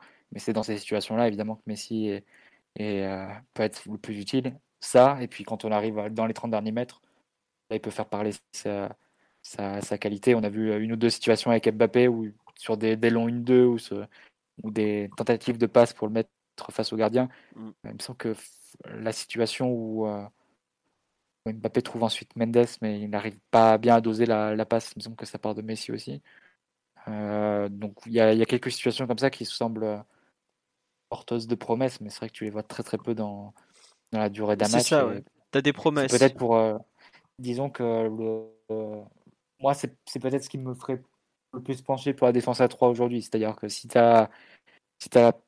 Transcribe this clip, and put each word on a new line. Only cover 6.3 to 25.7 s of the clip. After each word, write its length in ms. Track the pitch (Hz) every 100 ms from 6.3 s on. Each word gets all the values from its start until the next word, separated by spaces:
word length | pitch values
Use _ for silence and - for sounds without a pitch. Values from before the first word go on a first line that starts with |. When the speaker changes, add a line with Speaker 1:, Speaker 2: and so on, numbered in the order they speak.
Speaker 1:
trente 180 | 110 117
derniers 200 | 110 107
mètres, 300 | 110 110 - _ _ _ _ _ _ _
là, 80 | 110
il 20 |
peut 80 | 110
faire 160 | - -
parler 260 | 101 107 101 -
sa, 440 | - 107 101 101 - _ _ _ _
sa, 400 | - - 101 101
sa 160 | 98 104
qualité. 380 | 104 101 127 120
On 80 |
a 60 | 107
vu, 220 | 104 110
euh, 80 | 107
une 140 | 110
ou 20 | 113
deux 140 | 117
situations 400 | - - 110 123
avec 180 | 113 -
Mbappé 400 | 107 113 123 123
où, 240 | 113 110 - - -
sur 220 | - 107
des, 180 | 110 110
des 140 | 117
longs 180 | 117 117
une 160 | 120
deux 220 | 120 127 123
ou, 140 | 117
ce, 260 | - 101 104 - - _ _ -
ou 60 | 110
des 400 | 107 104 104 101 -
tentatives 400 | 117 113 - 117
de 80 | 117
passe 280 | 123 117
pour 140 | - 107
le 60 |
mettre 160 | 113 - _ _ - -
face 240 | - 110
au 20 | 110
gardien. 320 | 110 120 127 - _ -
Speaker 2:
Mm. 140 | 110 - 107
Speaker 1:
Il 80 |
me 60 | 110
semble 180 | - 120
que 160 | 117
f-, 420 | 107 - - - - -
la 260 | 110 110
situation 600 | 110 - 113 113 - 127
où, 360 | 120 110 110 107
euh, 160 | 104 101 - _ _ _ _ _ _ _ _ _ _ 110
Mbappé 360 | 110 110 127
trouve 220 | - 117
ensuite 320 | 113 - - 117
Mendes, 320 | 113 117 120 -
mais 180 | 110 104
il 80 | 104
n'arrive 300 | 104 107 98 _
pas 260 | 117 113 110
bien 180 | 120 117
à 60 |
doser 240 | 113 110 117
la, 300 | 107 107 107
la 100 | 113
passe. 260 | 113 - -
Il 40 |
me 40 |
semble 120 | 110 113
que 100 | 107
ça 140 | -
part 160 | 107 107
de 60 |
Messi 300 | 110